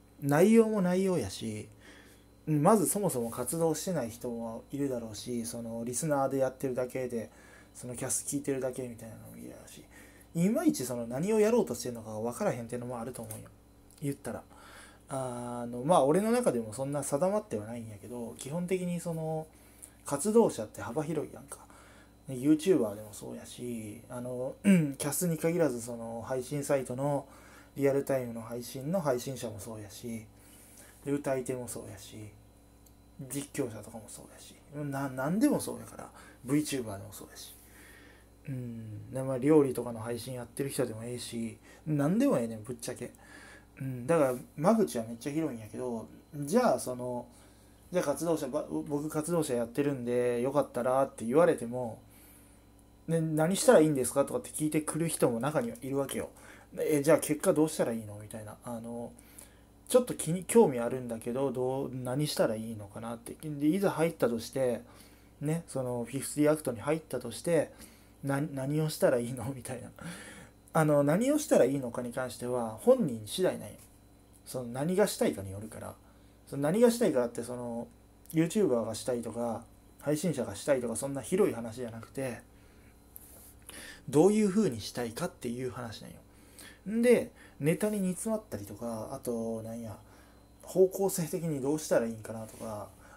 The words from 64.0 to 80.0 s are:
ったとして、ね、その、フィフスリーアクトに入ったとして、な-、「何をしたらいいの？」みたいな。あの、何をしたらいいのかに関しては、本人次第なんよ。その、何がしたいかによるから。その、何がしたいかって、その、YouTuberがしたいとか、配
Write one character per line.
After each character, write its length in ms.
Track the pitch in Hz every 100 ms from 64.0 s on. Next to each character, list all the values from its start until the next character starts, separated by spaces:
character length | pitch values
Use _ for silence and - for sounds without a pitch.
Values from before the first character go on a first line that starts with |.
| 170
っ 40 |
た 160 | - 123
と 100 | 113
し 120 | -
て、 300 | 135 127 113 - - - - - -
ね、 220 | 143 165 -
そ 140 | 135
の、 240 | 127 123 117
フ 120 | 139
ィ 20 |
フ 80 | -
ス 120 | 143
リ 60 | 147
ー 60 |
ア 40 | 156
ク 60 |
ト 100 | -
に 80 | 113
入 180 | 143 160
っ 20 |
た 200 | - 123
と 120 | 120
し 100 | 107
て、 300 | 170 165 - - - - - -
な-、 160 | 139 139 151
「何 260 | 135 139 151
を 80 | 156
し 100 | -
た 100 | 175
ら 80 | 123
い 120 | 120
い 40 |
の？」 120 | 131 113 127
み 80 |
た 100 | 120
い 80 | 120
な。 80 | 110 - 170 - - - - - -
あ 120 | 165 151
の、 180 | 143
何 280 | 143 180 262
を 80 | 294
し 80 | -
た 100 | 220
ら 80 | 131
い 80 |
い 60 | 139
の 100 | 123
か 140 | 123
に 100 | 120
関 160 | 131 127
し 80 | -
て 80 | 123
は、 320 | 123 113 110
本 260 | 240 262 160
人 160 | 113 104
次 160 | -
第 160 | 170 117
な 80 | 110
ん 40 |
よ。 40 | - - - - - - - -
そ 140 | 131
の、 60 | 120
何 300 | 127 160 185
が 120 | 190
し 100 | -
た 80 | 233
い 80 |
か 80 | 98
に 100 | 95
よ 80 | 98
る 80 | -
か 120 | -
ら。 160 | 98 - - - - - -
そ 80 | 139
の、 60 |
何 200 | 143 208
が 100 | 240
し 80 | 233
た 80 | 202
い 60 |
か 120 | 131 120
っ 40 |
て、 120 | -
そ 140 | 117 123
の、 320 | 120 117 117 - - - -
YouTuber 520 | 160 165 214 175 120 110
が 80 |
し 120 | 110 -
た 100 | 120
い 80 |
と 80 | 117
か、 320 | 113 117 110 - - -
配 160 | -